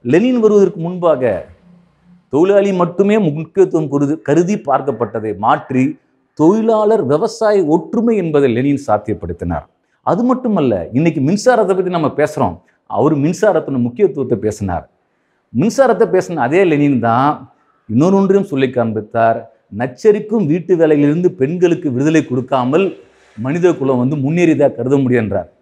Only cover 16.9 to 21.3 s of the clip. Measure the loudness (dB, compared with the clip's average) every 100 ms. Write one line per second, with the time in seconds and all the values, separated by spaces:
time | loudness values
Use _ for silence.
16.9 | 2 0 2 0 -2 -12 _ _ _ -2
17.9 | 0 2 2 2 0 0 -2 -2 0 -2
18.9 | -4 -6 0 0 0 -8 _ _ -8 -8
19.9 | 0 2 2 -2 -2 0 -2 0 2 4
20.9 | 4 2 2 -2